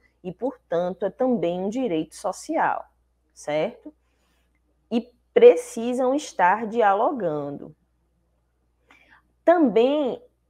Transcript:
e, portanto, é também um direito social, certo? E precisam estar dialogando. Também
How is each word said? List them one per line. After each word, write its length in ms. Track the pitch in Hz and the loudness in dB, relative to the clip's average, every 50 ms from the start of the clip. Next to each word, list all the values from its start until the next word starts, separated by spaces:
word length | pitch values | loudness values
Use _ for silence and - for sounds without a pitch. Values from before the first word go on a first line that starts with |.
| _ _ _ _ | _ _ _ _
e, 100 | - 185 | -14 -14
portanto, 720 | 175 - 226 269 - - _ - 170 165 180 180 190 - 214 | -10 -8 -8 -8 -8 -10 _ -6 -4 -4 -4 -4 -6 -6 -8
é 60 | 190 | -6
também 500 | - - 254 262 240 202 165 170 175 180 | -4 -2 -2 -2 0 -2 -2 -4 -4 -4
um 80 | 185 202 | -6 -6
direito 460 | 220 262 262 220 170 156 156 - - | -6 -4 -4 -4 -2 -4 -6 -6 -10
social, 680 | - - 190 190 - - - 320 294 190 143 - - - - _ _ _ _ _ _ _ _ | -10 -8 -8 -8 -8 -8 -6 -2 -2 0 0 -2 -4 -8 -14 _ _ _ _ _ _ _ _
certo? 600 | _ - - 147 147 156 160 214 - - - 302 - _ _ _ _ _ _ _ _ _ _ _ _ _ _ _ _ _ _ - | _ -14 -8 -4 -4 -2 -4 -4 -6 -12 -20 -20 -20 _ _ _ _ _ _ _ _ _ _ _ _ _ _ _ _ _ _ -6
E 220 | - 240 226 - _ _ _ _ | -6 -6 -6 -8 _ _ _ _
precisam 840 | - - 226 240 247 480 - - - 240 226 247 247 247 262 247 269 | 4 8 8 8 8 6 2 -10 -10 -8 -6 -6 -4 -2 0 0 -2
estar 520 | 302 - - - - 180 175 196 214 233 | -2 -4 -6 -2 0 2 2 2 0 -2
dialogando. 1080 | 208 214 240 214 202 196 202 233 311 302 240 190 165 151 147 143 143 143 - - - 156 _ _ _ _ _ _ _ _ _ _ _ _ _ _ _ _ _ _ _ _ _ _ _ _ _ _ _ - _ _ _ _ _ _ | -4 -2 0 2 2 2 2 0 -2 -2 -2 -4 -4 -4 -4 -6 -8 -10 -12 -14 -18 -20 _ _ _ _ _ _ _ _ _ _ _ _ _ _ _ _ _ _ _ _ _ _ _ _ _ _ _ -20 _ _ _ _ _ _
Também 800 | 320 339 359 311 240 185 220 240 262 285 302 294 240 - - - _ _ _ _ | 2 4 4 4 2 4 4 2 2 2 0 -2 -2 -4 -8 -12 _ _ _ _